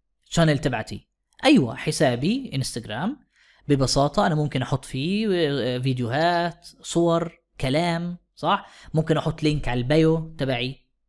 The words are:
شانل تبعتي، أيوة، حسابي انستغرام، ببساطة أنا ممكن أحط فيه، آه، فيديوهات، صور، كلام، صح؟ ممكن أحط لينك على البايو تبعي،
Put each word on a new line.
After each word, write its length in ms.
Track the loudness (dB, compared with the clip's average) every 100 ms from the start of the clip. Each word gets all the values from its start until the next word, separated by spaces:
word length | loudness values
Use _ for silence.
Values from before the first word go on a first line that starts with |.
| _ _ _
شانل 300 | 2 4 2
تبعتي، 500 | 0 -4 -6 -12 -16 _ _ _
أيوة، 320 | 4 6 4 -2
حسابي 760 | -4 2 2 2 -2 -2 -4
انستغرام، 680 | -6 -4 -6 -8 -6 -6 -8 _ _ _ _ 0
ببساطة 580 | 0 2 2 0 2 0
أنا 80 |
ممكن 280 | 0 -2 -4
أحط 220 | -2 -4
فيه، 440 | -4 -6 -2 -2 0
آه، 480 | 0 0 0 -2 -2
فيديوهات، 880 | -2 -2 -2 0 0 0 -2 -6 -18 -18
صور، 580 | -4 0 2 2 -2 -10 _ -6
كلام، 540 | -2 0 0 -2 -6 -10 _ _
صح؟ 340 | 0 0 -2 -20 -4
ممكن 220 | 0 2 0
أحط 260 | 0 0
لينك 260 | 0 0 0
على 100 | -2
البايو 560 | 2 4 4 2 -2 -6
تبعي، 380 | -4 -4 -6 -8 _ _